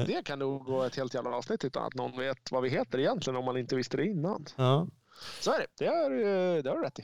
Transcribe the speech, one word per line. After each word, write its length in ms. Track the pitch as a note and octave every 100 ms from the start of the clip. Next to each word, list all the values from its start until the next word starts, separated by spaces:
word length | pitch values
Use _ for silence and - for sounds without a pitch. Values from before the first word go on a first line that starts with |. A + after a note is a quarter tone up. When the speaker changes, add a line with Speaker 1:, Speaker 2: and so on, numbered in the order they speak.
Speaker 1:
Eh. 40 | B2+
Speaker 2:
Det 180 | F4 -
kan 140 | C#3
nog 240 | C3+ C#3 C3
gå 180 | C3
ett 120 | B2+ C#3
helt 180 | B2+
jävla 160 | B2+ A#2+
avsnitt 340 | B2 - A3 C3
utan 180 | C3
att 100 | A2+
någon 260 | C3+ B2 B2+
vet 320 | C3+ C3 -
vad 120 | C3
vi 60 | B2+
heter 300 | E3+ B3 C3
egentligen, 380 | E3 A#3+ C3+ B2+
om 80 | B2+
man 120 | B2+
inte 180 | A#2+ C3
visste 220 | B2 C3
det 80 | F3+
innan. 400 | F3+ E3+ G#3+ D3 -
Speaker 1:
Ja. 320 | B2+ C#3+ F#3 - _ - - -
Speaker 2:
Så 120 | G3
är 80 | C#4+
det. 60 | - -
Det 60 | A#3+
har, 260 | E4 C#4
eh, 520 | B3+ G3+ F#3+ F3+ E3
det 60 | B2+
har 80 | D#4
du 60 |
rätt 160 | -
i. 40 | -